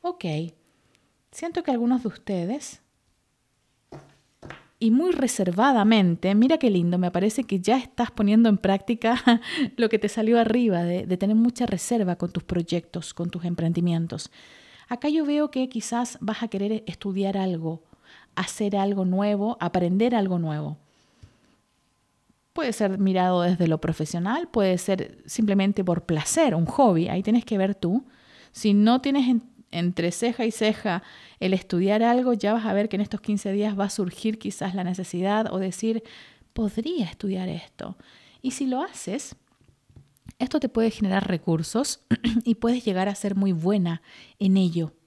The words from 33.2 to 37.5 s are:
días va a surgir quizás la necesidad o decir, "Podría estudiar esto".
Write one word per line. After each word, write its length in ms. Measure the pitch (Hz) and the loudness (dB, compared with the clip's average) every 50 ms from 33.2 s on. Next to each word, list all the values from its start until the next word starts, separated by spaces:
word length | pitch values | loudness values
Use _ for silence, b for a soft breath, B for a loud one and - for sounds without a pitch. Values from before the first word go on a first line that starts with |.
| - - 208 202 - 202 | -4 -2 -4 -2 -2 -2
días 260 | 190 202 208 214 202 196 | -2 -2 -2 -2 -2 -2
va 80 | 196 | -2
a 40 | 196 | -4
surgir 500 | - - 196 180 - - - 220 220 220 | -2 -4 -4 -4 -4 -4 -4 -4 -4 -2
quizás 340 | - 202 196 - - 190 180 | -8 -10 -8 -6 -6 -6 -4
la 120 | 196 180 | -4 -4
necesidad 640 | 180 185 185 185 - - 175 185 196 208 214 220 - | -4 -4 -6 -6 -6 -4 -4 -2 0 0 0 0 -2
o 80 | - 190 | -2 -4
decir, 440 | 190 190 180 - - 226 226 226 220 B B B B B B B B B _ | -4 -4 -6 -4 -2 -2 -2 -2 -6 B B B B B B B B B _
"Podría 520 | - 226 202 - - 226 302 359 339 214 | -4 -4 -2 -2 -4 -4 -4 -2 -4 -4
estudiar 440 | 165 - - - 196 185 185 185 | -4 -6 -8 -6 -4 -4 -4 -4
esto". 480 | 185 | -6